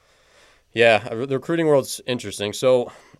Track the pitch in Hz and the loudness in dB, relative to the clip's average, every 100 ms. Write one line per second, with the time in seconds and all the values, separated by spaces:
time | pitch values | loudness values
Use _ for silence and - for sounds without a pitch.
0 | _ _ _ _ _ _ _ 113 117 107 | _ _ _ _ _ _ _ 2 4 4
1 | 113 113 135 135 131 170 160 139 - - | 0 -8 -4 -4 -2 -2 2 2 0 -6
2 | - 123 101 - 104 101 131 127 117 - | -6 -6 -8 -8 -6 -2 2 2 0 -10
3 | _ _ | _ _